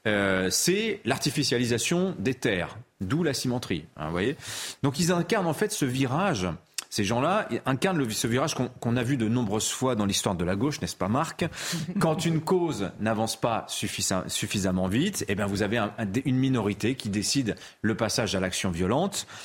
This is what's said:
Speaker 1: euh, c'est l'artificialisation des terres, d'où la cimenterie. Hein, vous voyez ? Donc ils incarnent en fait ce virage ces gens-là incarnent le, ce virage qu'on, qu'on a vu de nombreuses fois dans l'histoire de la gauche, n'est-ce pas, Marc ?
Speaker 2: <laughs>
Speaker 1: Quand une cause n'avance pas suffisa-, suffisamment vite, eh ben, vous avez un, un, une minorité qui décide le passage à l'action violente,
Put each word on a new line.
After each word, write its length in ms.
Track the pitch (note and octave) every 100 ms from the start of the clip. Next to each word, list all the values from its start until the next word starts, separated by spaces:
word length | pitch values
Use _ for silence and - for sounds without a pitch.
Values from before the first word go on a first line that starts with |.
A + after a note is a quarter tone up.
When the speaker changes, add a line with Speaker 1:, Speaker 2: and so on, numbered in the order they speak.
| A2+
Speaker 1:
euh, 440 | G#2 G2 F#2+ F#2
c'est 500 | F#2 - F#3+ A3+ -
l'artificialisation 1120 | A2 C3+ D#3 D3+ C3+ A#2+ B2 A#2 - F3 F#3+ -
des 140 | G2
terres, 440 | C3 C3 F#2 D#2+ - - -
d'où 240 | F#2 C#3+
la 100 | E3
cimenterie. 520 | C3 C3 B2 - F2 D#2+ -
Hein, 100 | D2+
vous 60 |
voyez ? 240 | E2+ G#2 C#3 - - - -
Donc 160 | C#3 C3+
ils 100 | F3
incarnent 380 | F3+ F3 A3+ F3
en 60 |
fait 180 | C#3+ G#3+
ce 120 | -
virage 640 | C#3 B2+ C3+ C#3 G3+ A2 F#2 D#2+ - - -
ces 140 | -
gens-là 440 | G2 A#2 C#3+ G3+ G3 A#2+ -
incarnent 320 | C3 F#3+ F3+
le, 120 | B2+
ce 160 | G#2 B2
virage 280 | A#2+ D3+
qu'on, 140 | - B2
qu'on 280 | - A#2+ A#2+
a 60 |
vu 140 | A#2+ C#3
de 120 | A2
nombreuses 400 | A#2+ A#2 G#2+ -
fois 260 | - C3
dans 120 | A#2+ G2+
l'histoire 280 | F#2+ A#2
de 100 | F2+
la 120 | F2 F#2+
gauche, 240 | C#3 C#3+
n'est-ce 160 | E3 -
pas, 120 | F#2
Marc ? 360 | B2 D#3+ - E3 - -
Speaker 2:
<laughs> 280 | E3+ E3+ F#3+
Speaker 1:
Quand 240 | D#3+ D#3
une 160 | E3 D#3+
cause 500 | D#3 F3+ E3+ A2+ F#2+ -
n'avance 400 | G#2+ A2 A2+ -
pas 260 | B2 A2 -
suffisa-, 600 | - G#2 - F#2+ F#2+ -
suffisamment 600 | - A2 A2 F#2+ F#2 F#2
vite, 360 | G#2+ F#3 G3 -
eh 60 |
ben, 120 | G2+ G2+
vous 160 | G2
avez 160 | G#2 A#2
un, 140 | G#2 -
un, 80 | A2 G#2
une 120 | C3+ B2+
minorité 580 | C3+ C3 G#2 G2 G#2+
qui 140 | C3 A2+
décide 480 | G2+ G2 C#3+ A#2 F2+ - -
le 140 | G#2+ G#2+
passage 380 | A2 - A2
à 60 | F#2+
l'action 300 | F#2 - G2
violente, 560 | E2 F#2 B2+ G3 - - -